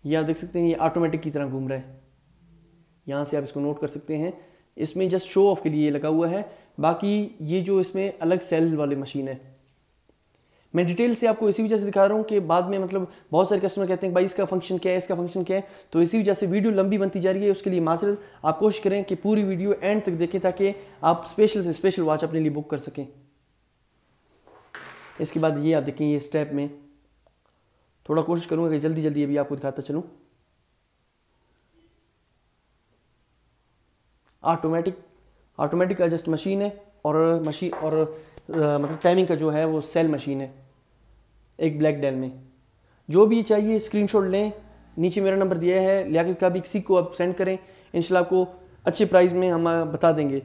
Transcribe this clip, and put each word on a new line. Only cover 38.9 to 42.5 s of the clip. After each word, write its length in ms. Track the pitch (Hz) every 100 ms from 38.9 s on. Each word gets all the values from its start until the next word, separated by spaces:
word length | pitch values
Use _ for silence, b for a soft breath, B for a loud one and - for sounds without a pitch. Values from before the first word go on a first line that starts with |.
| 160
टाइमिंग 240 | 175 185 185
का 80 | 160
जो 140 | 156
है 160 | 151 160
वो 160 | 156
सेल 240 | 147 170 165
मशीन 340 | 143 143 135
है, 120 | 135 - - _ _ _ _ _ _ _ _ -
एक 180 | 160 151
ब्लैक 220 | 151 143
डेल 140 | 139 131
में। 160 | 131 127 -